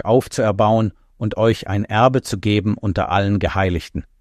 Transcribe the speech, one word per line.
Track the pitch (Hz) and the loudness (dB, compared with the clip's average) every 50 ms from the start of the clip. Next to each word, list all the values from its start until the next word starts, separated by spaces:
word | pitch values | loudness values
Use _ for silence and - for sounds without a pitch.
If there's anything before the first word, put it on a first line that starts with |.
| - | 0
aufzuerbauen | - 113 135 127 - - - 120 107 101 98 110 107 110 113 113 104 - _ _ _ _ - | 2 2 2 2 0 -4 -2 -2 0 2 2 2 4 4 2 2 0 -4 _ _ _ _ -6
und | 113 107 - - | -6 -4 -2 2
euch | 107 113 113 - - 98 | 2 2 2 0 -2 -4
ein | 95 101 104 | -4 -4 -4
Erbe | - 107 107 120 131 131 131 | -2 0 2 2 4 2 2
zu | - - - 101 | -4 -4 -8 -4
geben | - 107 104 104 95 107 101 | -2 0 0 0 0 0 -2
unter | - - 104 90 - 92 - | -2 -2 -4 -2 -2 -2 0
allen | 87 98 101 101 101 98 | 0 0 0 2 0 0
Geheiligten. | - 85 - 98 95 95 90 82 - - - - - - _ _ | 0 -2 -2 0 0 0 0 -2 -6 -8 -10 -12 -12 -12 _ _